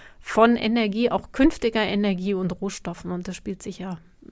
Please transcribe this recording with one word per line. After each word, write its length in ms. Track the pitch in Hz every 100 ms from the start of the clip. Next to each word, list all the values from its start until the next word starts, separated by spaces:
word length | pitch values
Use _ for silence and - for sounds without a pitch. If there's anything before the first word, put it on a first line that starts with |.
| - -
von 360 | - - 233 233
Energie, 540 | 214 233 214 208 240
auch 200 | 190 -
künftiger 520 | - 226 - 233 226
Energie 520 | 208 202 208 185 185
und 260 | 190 185 175
Rohstoffen. 520 | 196 - 175 170 170
Und 160 | 175 180
das 80 | 180
spielt 260 | - 190
sicher, 360 | - 190 190 165 - _ -